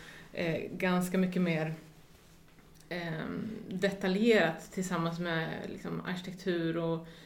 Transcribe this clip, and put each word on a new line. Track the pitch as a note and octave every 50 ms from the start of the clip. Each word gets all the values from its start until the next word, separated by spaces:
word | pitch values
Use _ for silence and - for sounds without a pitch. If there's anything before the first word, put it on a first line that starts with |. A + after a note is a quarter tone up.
| - - - - - - -
eh, | - F3 E3 D#3+ - - - -
ganska | F3 F#3+ F#3 F3+ F3+ F3+ F3+ - F#3
mycket | F#3 F3+ - F3+ F3+
mer, | E3+ E3 D#3 D#3 D#3+ D#3+ - - - - - - - - - - - - - - - - - - - - - - -
ehm, | E3+ F3+ E3+ E3 D#3+ D#3 D3 - - - - - - - - -
detaljerat | F#3 F#3 G3 F#3+ F#3+ - - F#3 F#3 G3+ A3+ A#3+ A#3 G3+ E3 D#3+ E3 - - - -
tillsammans | G3 F#3 F3+ F#3 E3+ E3 E3+ E3 E3+
med, | F3 F3 E3 D#3+ D#3+ D#3 - - - F3+
liksom, | - F#3+ - F3 E3+ E3 -
arkitektur | F#3 F3+ F3+ - F#3 F3+ - - F#3+ F3 E3+ E3 E3 E3
och | E3+ E3 E3 E3 E3 E3 - - - -